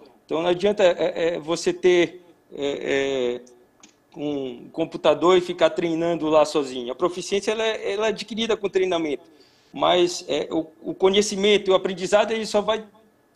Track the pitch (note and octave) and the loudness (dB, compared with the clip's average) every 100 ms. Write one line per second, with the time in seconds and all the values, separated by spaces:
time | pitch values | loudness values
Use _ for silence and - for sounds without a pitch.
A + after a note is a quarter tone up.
0 | - _ - D#3 F3 F3 G3+ G#3 F#3 F3 | -16 _ -8 -4 0 0 0 4 2 4
1 | E3 F#3+ E3 E3+ D3+ E3+ F3+ F3 F#3 F3+ | -2 -2 -4 -4 -4 -4 -2 0 4 4
2 | E3 - - _ _ - C#3+ C#3+ - C#3 | 2 -2 -20 _ _ -8 -6 -4 -2 -2
3 | C#3 C3+ B2 B2 - - _ _ - _ | 0 -2 -2 -4 -10 -20 _ _ -20 _
4 | _ - D3 C#3+ C3 A#2+ A#2+ - E3 - | _ -10 -6 -6 -6 -10 -14 -6 -6 0
5 | E3+ D3+ E3 F#3 F3+ F3 D#3+ F3+ E3+ D#3+ | 2 4 4 4 2 0 0 2 -4 -2
6 | E3+ E3 D3+ D#3 D3 D#3 C3 B2+ A#2+ C3 | -2 -2 2 4 4 0 -4 -6 -8 -2
7 | E3+ F#3 - G3+ G#3+ A3 A3 G#3+ - G3 | -2 -2 -4 -4 -2 -2 -2 -2 -4 -2
8 | A3 G#3 - A3 A3+ G#3+ G3+ F#3+ F#3 E3+ | -2 -2 -8 -6 -2 -2 -2 -2 0 0
9 | D#3 C#3+ - _ _ _ _ C#3 D#3 F3 | -2 -6 -10 _ _ _ _ -2 2 4
10 | F3 - - C#3+ - E3 D#3+ _ - D#3+ | 2 -2 -6 -6 -4 -4 -6 _ -10 2
11 | F#3+ G3 G3+ G3 G#3 G3+ G3 F#3 F#3+ F3+ | 2 4 0 2 2 2 4 2 2 -6
12 | F#3 G#3 A3 A3+ G#3+ G#3 G3+ A3 G#3+ _ | 2 2 4 0 -2 -2 0 -4 -6 _
13 | _ _ _ | _ _ _